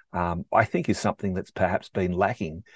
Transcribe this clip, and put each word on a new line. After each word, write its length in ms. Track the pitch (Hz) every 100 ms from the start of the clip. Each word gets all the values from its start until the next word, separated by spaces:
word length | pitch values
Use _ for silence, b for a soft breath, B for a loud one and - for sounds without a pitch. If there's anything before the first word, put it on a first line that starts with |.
| B
um, 320 | 90 87 85 -
I 140 | - 117
think 220 | 175 165
is 100 | 104
something 360 | 107 - 101
that's 180 | 92 -
perhaps 380 | - 90 92 -
been 220 | - 92
lacking, 520 | 90 98 113 85 80 -